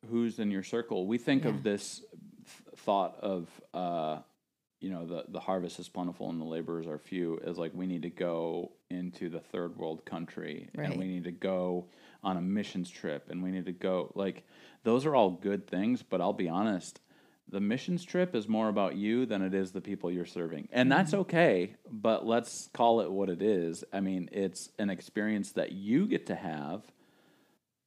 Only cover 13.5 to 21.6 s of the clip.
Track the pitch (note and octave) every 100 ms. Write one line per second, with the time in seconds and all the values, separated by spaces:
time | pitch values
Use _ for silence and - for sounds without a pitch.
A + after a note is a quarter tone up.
13.5 | F#2 F2+ F2 F#2+ F#2 - - F#2+ - -
14.5 | - - - A2 A#2+ D#3 C3 G2 E2 G2+
15.5 | G2+ - F2+ A2 B2 - F#2 F2+ G#2 F2
16.5 | F2 A2 F2+ - - _ _ _ _ -
17.5 | G2 G2+ C3 - F3 - F3+ F3+ A#2+ G#2
18.5 | A2 A2 G2+ F#2 E2+ G#2 A#2+ B2 G2 F#2
19.5 | F#2+ F#2 F#2 F#2+ F#2+ F2 F2+ E2+ F2+ E2
20.5 | D2+ - B2 C3 D3 E3 G3+ F3+ E3+ E3
21.5 | F#2